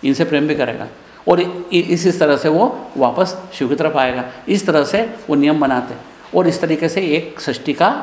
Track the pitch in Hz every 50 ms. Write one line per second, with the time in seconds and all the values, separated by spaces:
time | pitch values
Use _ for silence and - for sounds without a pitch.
0 | - 139 139 139 170 - 151 143 147 151 151 143 135 117 113 - 107 110 - -
1 | - - - - - - 175 175 175 180 - - - - - 175 170 - 170 170
2 | 170 190 170 - 160 151 143 135 - 160 156 170 220 277 - - - - - 139
3 | 131 120 - - 190 180 - - - - - - 143 120 143 135 156 156 135 139
4 | 131 127 123 127 120 - - - - - 190 202 - - 156 156 143 - - -
5 | 226 226 - - - - 151 143 139 147 151 156 147 135 131 123 123 - 120 -
6 | - - - - - - - - 180 170 - - - 160 160 151 165 160 156 196
7 | 190 165 147 151 - - - - - - 123 - - - - - 170 202 277 285